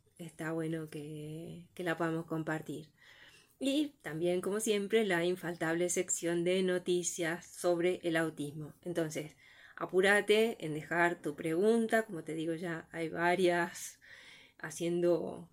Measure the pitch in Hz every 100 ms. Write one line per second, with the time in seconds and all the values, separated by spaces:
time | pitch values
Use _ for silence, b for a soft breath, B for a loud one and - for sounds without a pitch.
0 | _ - 165 - 160 165 160 165 156 156
1 | 147 156 151 156 170 165 175 - 180 165
2 | 165 160 165 160 160 156 156 143 - B
3 | B B B B B - 269 277 294 _
4 | 156 160 175 180 185 208 220 208 202 226
5 | 208 175 175 185 165 175 160 170 180 185
6 | 180 - 170 175 175 185 185 180 180 180
7 | 175 - 160 165 - - 180 170 180 185
8 | 175 165 160 156 143 156 151 - 175 170
9 | 160 156 156 - B B B - 165 185
10 | 196 202 202 214 226 220 160 151 156 170
11 | 170 170 160 143 165 165 208 233 220 226
12 | 220 165 - 160 160 160 175 165 - 165
13 | 160 170 175 180 175 175 170 - - -
14 | B B B B B - 160 - 170 175
15 | 175 165 185 170 170